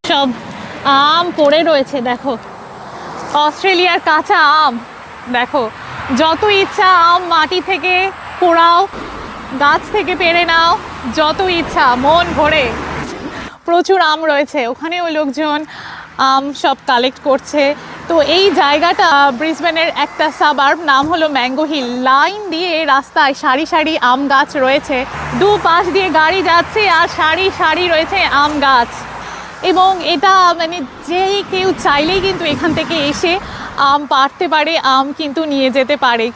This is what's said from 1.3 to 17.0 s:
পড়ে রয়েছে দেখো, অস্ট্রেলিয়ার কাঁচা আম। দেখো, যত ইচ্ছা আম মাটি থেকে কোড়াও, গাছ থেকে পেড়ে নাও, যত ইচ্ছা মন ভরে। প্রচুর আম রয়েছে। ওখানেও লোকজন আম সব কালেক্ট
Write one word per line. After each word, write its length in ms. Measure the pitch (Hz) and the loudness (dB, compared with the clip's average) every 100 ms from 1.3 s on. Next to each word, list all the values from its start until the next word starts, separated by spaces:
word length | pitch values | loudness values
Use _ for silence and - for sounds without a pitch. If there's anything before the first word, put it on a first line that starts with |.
| - | 2
পড়ে 200 | 285 302 330 | 2 4 4
রয়েছে 280 | 294 262 277 247 | 2 0 -4 -4
দেখো, 240 | 247 269 226 - - - - - - - - - 294 302 | -4 -4 -8 -10 -18 -18 -18 -18 -16 -14 -14 -2 0 0
অস্ট্রেলিয়ার 540 | 294 392 359 359 349 349 | 0 0 2 2 0 2
কাঁচা 300 | 311 - 381 302 311 | 0 2 2 4 4
আম। 100 | 294 233 - - - - 240 247 | 2 -2 -12 -18 -20 -16 -6 -4
দেখো, 260 | 240 285 220 - - - - 254 | -2 -2 -4 -8 -14 -12 -4 0
যত 220 | 320 320 415 403 | 2 2 2 2
ইচ্ছা 280 | 392 - 370 359 339 | 0 2 4 6 4
আম 120 | 349 359 | 2 2
মাটি 260 | 330 311 370 320 | 0 0 -2 -2
থেকে 240 | 370 359 359 381 - - - | -4 0 0 -2 -6 -16 0
কোড়াও, 380 | 359 339 339 339 392 - - - - - - 262 | 2 4 4 4 2 -4 -14 -14 -14 -14 -10 0
গাছ 180 | 285 320 - 415 | 2 2 0 -4
থেকে 180 | 320 359 | -2 0
পেড়ে 220 | 349 339 339 | 2 2 2
নাও, 200 | 330 330 392 - - 254 254 | 2 2 0 -4 -10 -6 0
যত 220 | 302 311 370 339 | 0 0 -2 -2
ইচ্ছা 260 | 302 - 269 247 277 | -2 2 2 4 4
মন 200 | 330 349 294 | 4 2 0
ভরে। 280 | 302 311 247 226 - - - - - - - - - | 2 2 0 -4 -8 -10 -10 -12 -14 -14 -16 -10 0
প্রচুর 320 | 339 - 381 320 | 0 2 2 2
আম 80 | 311 320 | 0 0
রয়েছে। 280 | 285 294 294 233 | 0 0 -2 -4
ওখানেও 340 | 254 330 349 339 302 | -4 -6 -4 -2 -2
লোকজন 420 | 294 254 311 294 311 - - - - - 269 | -4 -2 -2 -4 -6 -14 -16 -16 -14 -2 0
আম 120 | 269 277 269 | 2 -2 -2
সব 140 | 330 269 - | -2 -2 0
কালেক্ট 300 | 240 | 0